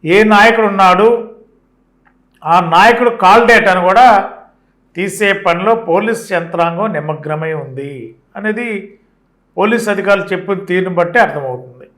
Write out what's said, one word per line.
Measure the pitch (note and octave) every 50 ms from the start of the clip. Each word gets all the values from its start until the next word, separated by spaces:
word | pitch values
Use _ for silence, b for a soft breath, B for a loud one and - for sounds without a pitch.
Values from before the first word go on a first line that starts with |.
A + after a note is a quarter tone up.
| -
ఏ | D#3 F3 G3+ A3 G#3+ G#3+
నాయకుడు | G3+ G#3 G#3 A3 A3+ A3 G#3
ఉన్నాడు, | G3 G3 F#3+ F#3 F3+ F#3 G#3 A#3 A#3+ A3+ - - - - _ _ _ _ _ _ _ _ _ _ _ _ _ _ _ _ _ _ _ _ - D#3 E3
ఆ | F3+ F3+ E3 D#3+
నాయకుడు | F3 G3 A#3 A#3+ A#3+ B3 A#3+ A#3 -
కాల్ | F#3+ F#3 G3+ A#3 A#3+ A3
డేటాను | A#3 G#3+ - G3+ F#3 F#3 F3 F3+
కూడా | F#3+ A3 B3+ B3+ A3 G3 G3 - - - - _ _ _ _ _ _ _ _ _ _
తీసే | E3+ F#3 G3 - - G#3+ G3+ G3 G3 -
పనిలో | F#3 E3+ F3 F#3+ G#3+ A#3 A3+ A3+ -
పోలీస్ | E3 F#3+ G#3+ A3 A3+ A3+ - - F#3+
యంత్రాంగం | E3+ E3+ E3+ - E3+ E3+ E3+ E3+ E3+ G#3 A3 E3+
నిమగ్నమై | D3+ D3 D#3 D#3 D3+ D3 D3+ D3+ D#3 D#3+ D#3+ D#3+ D3+
ఉంది | C#3 C3 C3 C3+ C#3 C#3+ C#3+ C3 A#2 A2+ A#2 _ _ _ _ G3+
అనేది | G3+ G#3+ G#3+ A3+ A#3+ A#3 G#3+ G3 F#3+ - - _ _ _ _ _ _ _ _ _ _ _ _ -
పోలీస్ | F#3+ G#3 A3+ A3+ - G#3 G3+
అధికారులు | G3 F#3+ G3+ G3+ G3 - -
చెప్పిన | F#3 F3+ F3+ - G3 F#3 - -
తీరును | F3+ F#3 F#3 F#3 F3 E3+
బట్టి | E3+ F3 E3+ A#3+ G#3+
అర్థమవుతుంది. | E3+ C#3+ D3 C#3 C3 B2 B2 B2+ B2+ - _ - _ _